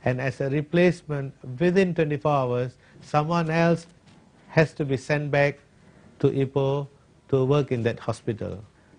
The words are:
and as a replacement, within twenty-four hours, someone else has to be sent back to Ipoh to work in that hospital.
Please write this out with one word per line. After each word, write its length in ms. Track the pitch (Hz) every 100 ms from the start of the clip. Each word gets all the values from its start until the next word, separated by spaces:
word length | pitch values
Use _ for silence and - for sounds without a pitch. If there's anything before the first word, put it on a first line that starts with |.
and 160 | 127 127
as 220 | 131 -
a 80 | 135
replacement, 800 | 147 147 170 180 170 - 143 139 - 131 123
within 360 | 175 185 180
twenty-four 360 | 170 151 143 156
hours, 460 | 143 127 123 127 - _ -
someone 480 | - 151 151 170 160
else 380 | 165 170 165 - _ _ - _ _ -
has 260 | 160 156
to 100 | -
be 140 | 143 131
sent 320 | - 147 147
back 280 | 143 143 135 _ _ - - - -
to 100 | 139
Ipoh 580 | 135 135 139 135 143 139 _ _ _ -
to 160 | 135
work 280 | 131 147 127
in 100 | 123
that 140 | 113 113
hospital. 640 | - 117 - 104 95 92 104 _ _